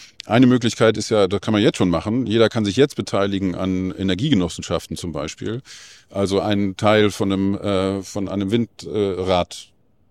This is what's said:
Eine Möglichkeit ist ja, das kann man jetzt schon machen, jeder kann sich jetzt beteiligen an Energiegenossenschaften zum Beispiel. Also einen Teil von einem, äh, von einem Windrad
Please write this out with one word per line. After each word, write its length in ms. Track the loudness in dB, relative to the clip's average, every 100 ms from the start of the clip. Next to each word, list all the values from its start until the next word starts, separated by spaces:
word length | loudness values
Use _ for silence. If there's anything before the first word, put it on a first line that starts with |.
| -20 _
Eine 220 | 0 4 6
Möglichkeit 500 | 4 2 2 2 2
ist 140 | 0
ja, 180 | 2 2
das 140 | 0
kann 100 | 0
man 80 | 2
jetzt 140 | 2 2
schon 140 | 0
machen, 360 | 0 -2 -4 0
jeder 220 | 2 2
kann 160 | 2
sich 120 | 0 2
jetzt 200 | 2 0
beteiligen 580 | -4 -2 0 0 -2
an 360 | -2 -2 -2 -4
Energiegenossenschaften 1080 | -4 -2 0 2 2 0 -4 -6 -6 -6 -10
zum 160 | -8
Beispiel. 480 | -8 -8 -8 -8 -8 -12 -20 -20 -20 _
Also 320 | -4 0 0
einen 380 | 0 0 -2 0
Teil 320 | 4 4 4
von 200 | 0 -2
einem, 240 | 0 -2 -2
äh, 460 | -2 -2 -2 -4
von 280 | -6 -10 -6
einem 200 | -4 0
Windrad 1200 | 0 -2 _ -8 -2 -2 -2 0 0 0 -8 -20 _ _ _ _